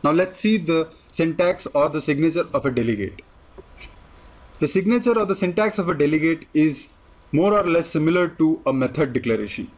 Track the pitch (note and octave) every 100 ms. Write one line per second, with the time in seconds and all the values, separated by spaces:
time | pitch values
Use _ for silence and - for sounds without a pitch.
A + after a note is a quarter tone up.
0 | D3+ D#3+ F#3 - G#3+ A3 D#3+ E3 D#3+ -
1 | - - E3 D#3 F3+ F3+ - D3 D3+ D3+
2 | D3 C#3+ D#3+ D#3+ - C#3+ C#3 A#2+ A2+ G#2+
3 | F#2+ - - - - - - - - -
4 | - - - - - - D3+ F#3 F#3+ A#3+
5 | A#3+ A#3 G3+ F#3+ F3+ F3 G#3+ G3+ E3+ D#3
6 | D3 D#3 D#3+ D#3+ - D#3 D#3 C#3+ - -
7 | - - - D3 F#3+ G#3 F3 E3+ E3 D#3+
8 | D#3 F3+ F3 - D#3+ E3 - C3 B2 C#3+
9 | C#3+ B2 A2+ A2 G#2 - E2+